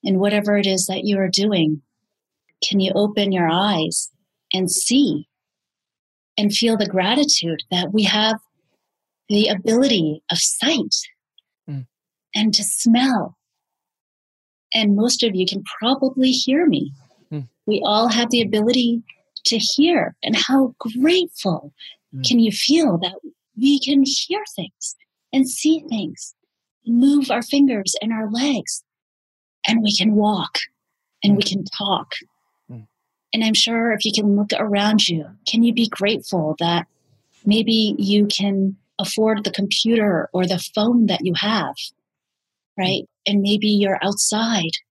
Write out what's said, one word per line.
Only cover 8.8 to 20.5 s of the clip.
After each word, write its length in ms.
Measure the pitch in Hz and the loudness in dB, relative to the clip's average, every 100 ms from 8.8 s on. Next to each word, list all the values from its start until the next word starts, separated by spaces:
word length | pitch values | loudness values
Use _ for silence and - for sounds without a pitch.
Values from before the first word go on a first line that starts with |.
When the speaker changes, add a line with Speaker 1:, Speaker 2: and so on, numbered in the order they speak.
| _ _ _ _ _ | _ _ _ _ _
Speaker 1:
the 180 | 208 220 | 0 2
ability 760 | 190 180 226 269 220 156 156 _ | 0 0 2 2 2 0 -4 _
of 80 | 170 | -2
sight 560 | - - 254 311 - - - _ _ _ _ _ - | -2 -2 -2 -2 -2 -4 -6 _ _ _ _ _ -12
Speaker 2:
Mm. 160 | 139 127 _ _ _ _ | -12 -12 _ _ _ _
Speaker 1:
and 180 | 208 214 - | -2 0 0
to 80 | |
smell? 760 | 208 - 233 233 262 233 - _ _ _ _ _ _ _ _ _ _ _ _ _ _ | -2 -2 2 4 4 0 -4 _ _ _ _ _ _ _ _ _ _ _ _ _ _
And 220 | 226 214 202 | -2 2 2
most 260 | 233 - | 2 0
of 140 | 233 185 | 0 0
you 100 | 185 | -2
can 180 | 196 - - | -4 -10 -6
probably 520 | 226 269 262 262 262 | -2 0 0 0 0
hear 340 | 254 - 277 339 | 0 0 2 2
me. 260 | 151 139 - _ _ _ | 0 -4 -10 _ _ _
Speaker 2:
Mm. 160 | 151 127 _ - | -12 -12 _ -4
Speaker 1:
We 160 | 208 - | -2 0
all 220 | 208 233 | 2 2
have 240 | 220 240 | 0 0
the 100 | 240 | 0
ability 640 | 220 214 214 254 233 233 - - _ - - | 0 0 2 2 2 -2 -6 -20 _ -8 -4
to 140 | 226 | -2
hear. 560 | - - 311 330 - - | -2 2 4 4 0 -6
And 120 | - 208 | -4 -2
how 380 | - | 2